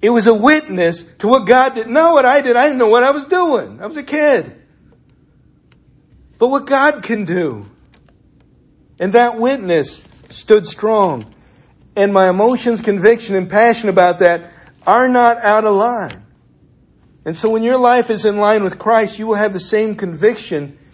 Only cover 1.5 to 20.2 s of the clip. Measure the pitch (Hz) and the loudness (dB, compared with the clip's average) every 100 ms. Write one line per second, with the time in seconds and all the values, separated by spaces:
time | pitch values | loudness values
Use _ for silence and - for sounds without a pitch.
1.5 | 247 262 247 226 254 330 320 254 285 262 | 4 4 -2 -4 0 2 4 4 2 2
2.5 | 240 285 262 226 226 254 285 277 359 349 | 2 2 2 2 2 2 -2 -2 -2 0
3.5 | 247 117 107 302 311 269 294 302 247 156 | -2 -4 -14 -14 -14 -8 -2 0 0 -2
4.5 | - _ _ _ _ _ _ _ _ _ | -16 _ _ _ _ _ _ _ _ _
5.5 | _ _ _ _ _ _ _ _ _ 240 | _ _ _ _ _ _ _ _ _ -2
6.5 | 269 277 269 285 285 - 220 185 180 160 | -2 -2 0 2 -2 -6 -6 -4 -4 -4
7.5 | 113 101 _ _ _ _ _ _ _ _ | -8 -16 _ _ _ _ _ _ _ _
8.5 | _ _ _ _ _ 196 214 240 226 233 | _ _ _ _ _ 0 2 2 0 -2
9.5 | 277 190 170 139 - - _ _ - - | -2 -2 -2 -2 -10 -20 _ _ -20 0
10.5 | 214 180 - 214 220 190 135 107 _ _ | 0 2 -8 -2 0 0 -2 -10 _ _
11.5 | _ _ _ _ - 202 196 185 180 220 | _ _ _ _ -2 0 2 2 2 0
12.5 | 247 240 226 - 202 185 233 - 196 180 | 0 -2 -4 -4 0 2 2 0 -6 -2
13.5 | 202 233 226 214 180 180 175 180 170 - | 2 2 2 0 2 2 4 2 0 -6
14.5 | - - _ - 214 254 247 240 233 220 | -20 -20 _ 0 2 2 2 2 2 0
15.5 | 214 214 196 226 240 170 - - _ _ | 0 2 0 0 -4 -10 -14 -20 _ _
16.5 | _ _ _ _ _ _ _ - 165 220 | _ _ _ _ _ _ _ -12 -6 -2
17.5 | 226 226 254 247 247 233 220 208 208 208 | -2 0 2 2 2 0 -2 -2 0 0
18.5 | 214 196 - 214 226 208 214 220 208 208 | 2 0 -6 0 0 0 -6 -6 -2 -2
19.5 | 190 - 214 220 214 190 160 | -4 -4 -2 -2 -4 -8 -2